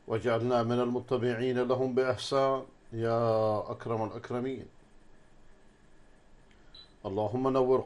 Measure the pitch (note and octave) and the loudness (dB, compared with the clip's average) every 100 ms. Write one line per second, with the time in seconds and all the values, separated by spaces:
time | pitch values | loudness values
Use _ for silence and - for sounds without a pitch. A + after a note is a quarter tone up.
0 | - A2+ A#2 A2+ A#2+ A#2+ A#2 A#2+ B2 B2 | -4 -2 0 0 2 2 2 2 0 -2
1 | A#2+ B2+ A#2+ A#2 B2+ B2 B2 B2+ C3 B2 | -2 0 0 0 0 0 0 0 2 2
2 | C3 A#2+ - C#3 C3+ C3+ B2+ - - A2+ | 0 0 0 2 2 0 -4 -18 -12 -4
3 | A2+ A#2 A#2 A2 A2 G#2+ - A2+ A#2 A2+ | 0 2 2 2 2 0 -4 -8 -4 -2
4 | G#2+ G#2 - A#2+ B2+ B2+ - - - - | -4 -6 -8 -6 -4 -6 -12 -20 -20 -20
5 | - - - - - - - - - - | -20 -20 -20 -20 -20 -20 -20 -20 -20 -20
6 | - - - - - - - - - - | -20 -20 -20 -20 -20 -20 -20 -20 -20 -12
7 | G#2 G2 G#2+ B2 C3 C3 B2+ C3 | -6 -2 -2 0 0 2 4 2